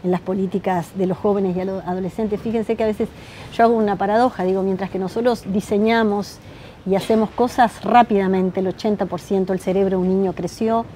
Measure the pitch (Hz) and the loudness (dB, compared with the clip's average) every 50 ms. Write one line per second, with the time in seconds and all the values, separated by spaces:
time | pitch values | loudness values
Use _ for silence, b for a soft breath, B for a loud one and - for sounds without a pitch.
0 | - 180 180 175 - - 185 202 190 185 190 196 - 196 185 175 160 - - 190 | 0 0 0 0 -2 -4 -2 -2 -2 -2 -2 -2 0 0 0 0 -2 -4 -4 -2
1 | 190 180 185 - - 214 202 202 196 185 175 180 180 190 190 190 - - 180 185 | -2 -2 -2 0 0 0 2 2 2 0 0 -2 -2 -4 -4 -6 -4 -4 -4 -4
2 | 190 180 - - 220 208 208 196 - 233 220 233 214 - 226 220 226 214 214 - | -4 -6 -4 -4 -2 -2 -2 -4 -4 -2 -2 -2 0 -2 -2 0 0 -2 0 -2
3 | 226 - B B B B B B B B - - 233 226 240 226 220 202 202 175 | -4 -4 B B B B B B B B 2 4 4 4 6 4 2 0 0 0
4 | 196 196 208 226 247 254 - - 180 185 190 190 190 196 190 185 190 180 - 185 | 0 2 2 4 2 2 0 0 -2 0 0 0 0 0 0 -2 -4 -6 -4 -4
5 | 190 180 - 233 233 247 240 - - 190 185 214 - - 220 202 214 220 233 226 | -4 -4 -4 0 0 0 0 0 -4 -4 -2 -2 -2 0 0 2 2 4 2 2
6 | 226 214 202 202 196 - - - B B B B B B B B B 185 190 190 | 2 2 0 -2 -4 -6 -12 -18 B B B B B B B B B 0 0 0
7 | - - 226 220 220 208 - - 240 247 - - 240 220 - - - - 226 240 | 2 2 2 2 2 0 0 0 0 0 4 2 2 2 2 -4 -4 4 6 6
8 | 233 - 220 196 190 185 190 185 185 185 180 196 185 185 175 - - 220 208 190 | 6 6 4 2 2 2 2 2 0 0 0 -2 -2 -2 -4 -2 0 -2 0 0
9 | 202 180 - 170 - - 202 196 190 180 190 185 - 190 185 196 196 190 190 185 | -2 -4 -4 -8 -4 -2 0 0 2 0 -2 -2 -2 0 2 2 2 2 2 2
10 | 180 185 185 190 196 185 165 - 175 175 - - 226 220 226 226 226 - B | 2 2 2 2 2 0 -2 -4 -6 -8 -4 -2 0 0 2 0 0 -4 B